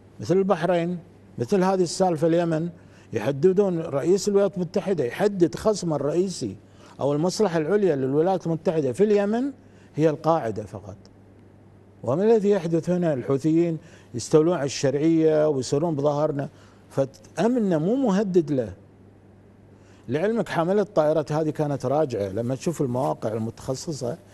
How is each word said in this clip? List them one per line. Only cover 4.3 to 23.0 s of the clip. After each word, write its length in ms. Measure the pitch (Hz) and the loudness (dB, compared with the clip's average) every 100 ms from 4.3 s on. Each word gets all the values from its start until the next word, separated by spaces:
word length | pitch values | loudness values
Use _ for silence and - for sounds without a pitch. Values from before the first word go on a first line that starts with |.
| 202 202 196 | 2 0 -2
المتحدة، 480 | 175 - 185 175 | -6 -4 -2 -2
يحدد 520 | 120 - 208 196 165 - | -2 0 -2 2 0 2
خصمه 400 | 220 208 175 143 | -2 0 -2 -2
الرئيسي 600 | 139 160 190 170 110 95 - - - - | 0 0 -2 -4 -8 -10 -16 -20 -20 -4
أو 140 | 135 | -2
المصلحة 440 | 147 180 180 208 165 | 0 0 0 0 0
العليا 380 | 156 208 190 143 | 0 2 2 2
للولايات 520 | 131 143 175 185 170 | 0 2 2 0 -2
المتحدة 440 | 160 190 160 131 | -2 -2 0 0
في 120 | 123 | 2
اليمن 480 | 214 202 202 226 277 - - - - - | 2 4 2 -2 -4 -8 -18 -20 -10 0
هي 140 | 160 | 0
القاعدة 540 | 147 156 165 117 104 | 2 0 0 -2 -6
فقط. 340 | 107 104 98 98 - - - - - - - - - - | -10 -14 -16 -18 -20 -20 -20 -20 -20 -20 -20 -20 -20 -8
وما 200 | 107 151 | -2 0
الذي 260 | 214 233 202 | 4 4 4
يحدث 400 | 202 165 165 170 | 0 0 -2 0
هنا؟ 240 | 180 175 | 0 0
الحوثيين 640 | 135 117 135 156 165 170 160 - - - | 0 0 0 2 2 2 -2 -10 -20 -12
يستولون 420 | 117 - 156 160 170 | -10 2 4 4 2
على 100 | 139 | -2
الشرعية 840 | - 139 139 160 160 156 156 156 | -2 0 2 2 4 4 4 2
ويصيرون 460 | 135 123 143 170 147 | 0 -2 -2 0 0
بظهرنا، 540 | 147 147 156 139 143 - - - - | 0 0 -2 -2 -8 -12 -20 -20 -8
فأمننا 880 | - - - - - 214 247 202 160 | -4 -4 -6 -12 -2 0 2 2 0
مو 180 | 165 262 | 0 0
مهدد 560 | 254 190 214 180 151 | 2 0 2 2 2
له. 220 | 135 107 92 - - - - - - - - - - - - - | 0 -2 -8 -20 -20 -20 -20 -20 -20 -20 -20 -20 -20 -20 -20 -6
لعلمك 400 | 143 202 233 170 | -2 0 -2 -2
حاملة 320 | - 165 208 | -2 0 0
الطائرات 500 | 196 - 151 160 147 | 0 2 2 2 0
هذه 180 | 151 156 | -2 -2
كانت 360 | 143 147 139 127 | -2 -2 -2 -2
راجعة، 440 | 143 147 110 101 | 0 0 -2 -4
لما 260 | 98 120 131 | -4 -4 -4
تشوف 260 | 180 156 | -4 -4
المواقع 520 | 139 123 | -2 -2